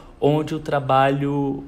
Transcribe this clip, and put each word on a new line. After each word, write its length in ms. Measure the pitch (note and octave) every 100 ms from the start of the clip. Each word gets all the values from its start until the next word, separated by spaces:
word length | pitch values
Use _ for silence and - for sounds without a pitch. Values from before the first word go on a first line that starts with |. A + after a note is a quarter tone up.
| - -
onde 320 | C3+ D3+ D3+
o 60 | D#3
trabalho 1040 | D3+ D3 C3 C3 C#3 C#3+ C#3 C#3+ C#3 C#3